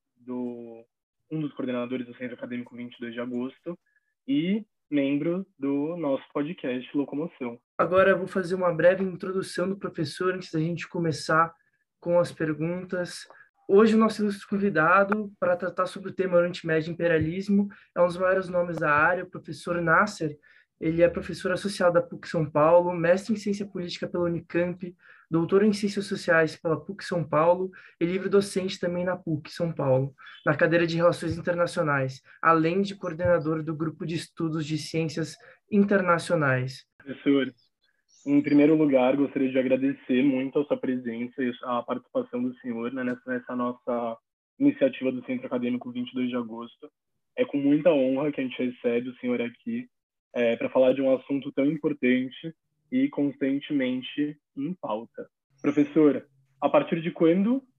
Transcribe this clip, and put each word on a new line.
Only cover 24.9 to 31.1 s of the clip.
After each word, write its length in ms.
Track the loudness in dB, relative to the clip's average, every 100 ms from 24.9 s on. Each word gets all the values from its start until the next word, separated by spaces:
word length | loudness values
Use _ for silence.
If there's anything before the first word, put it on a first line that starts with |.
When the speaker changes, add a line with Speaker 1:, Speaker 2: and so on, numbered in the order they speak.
| -14 -20 -20 _
Speaker 2:
doutor 320 | -2 2 4
em 80 | 4
ciências 340 | 2 -2 -4 -6
sociais 520 | -4 2 4 2 0
pela 220 | -2 -2
puc 220 | -4 -12
São 220 | -6 -4
Paulo 480 | 0 2 4 4 0 -8 -20 _
e 60 | -2
livre 220 | -2 2
docente 500 | 2 2 -2 -4 -4
também 280 | -4 -2 -4
na 100 | -4
puc 340 | -4 -6 -6
São 220 | -6 -6
Paulo, 420 | -2 2 2 0 -6 -20 -4 -2
na 80 |
cadeira 320 | 2 2 4 2
de 120 | 2
Relações 400 | 2